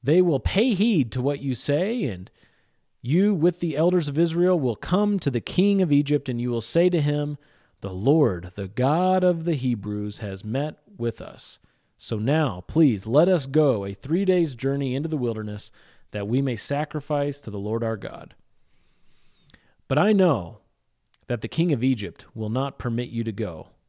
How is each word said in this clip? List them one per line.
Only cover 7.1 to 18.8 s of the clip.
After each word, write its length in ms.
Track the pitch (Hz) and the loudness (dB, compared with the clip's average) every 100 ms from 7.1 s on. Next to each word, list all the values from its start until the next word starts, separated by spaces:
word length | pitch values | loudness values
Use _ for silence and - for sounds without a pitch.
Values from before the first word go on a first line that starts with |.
| 147 147 143 _ _ _ _ | 0 -4 -8 _ _ _ _
'The 120 | 98 | -10
Lord, 600 | 92 110 160 131 90 87 | -2 2 4 4 2 -8
the 140 | - 98 | -8 -8
God 540 | 107 127 160 185 185 | 0 0 2 2 4
of 220 | 180 170 | 2 0
the 120 | 160 151 | -2 -2
Hebrews, 640 | 127 117 101 104 104 101 | -2 -2 -4 -6 -6 -8
has 240 | 107 95 | -8 -8
met 360 | 107 123 151 - _ 202 | -6 -4 -4 -8 _ -6
with 240 | 117 - | -6 -6
us. 380 | - - - - _ _ _ _ | -14 -14 -16 -18 _ _ _ _
So 200 | - 107 | -8 -4
now, 440 | 107 156 147 90 | 0 0 0 -4
please, 440 | - 156 156 104 110 | -4 4 4 4 2
let 220 | 131 175 | 4 4
us 180 | 180 131 | 2 2
go 380 | 143 151 113 | 2 4 2
a 80 | 98 | -2
three 320 | 98 131 170 | -8 -2 0
days' 300 | 196 180 160 | 2 2 2
journey 400 | 123 135 139 139 | -2 -4 -2 -2
into 140 | 127 160 | -4 -4
the 100 | 156 | -2
wilderness, 520 | 123 110 107 104 - - - - - | -2 -4 -6 -8 -12 -20 -20 -20 -10
that 160 | 107 104 | -6 -2
we 120 | 127 | 0
may 160 | 135 117 | 0 -4
sacrifice 840 | - 143 151 151 - 147 143 139 | -4 -4 -4 -8 -2 -2 -2 -4
to 80 | - | -8
the 80 | 101 | -6
Lord 240 | 101 113 | -4 -2
our 160 | 113 110 | -2 -4
God. 360 | - - 80 - _ _ _ _ | -8 -14 -18 -20 _ _ _ _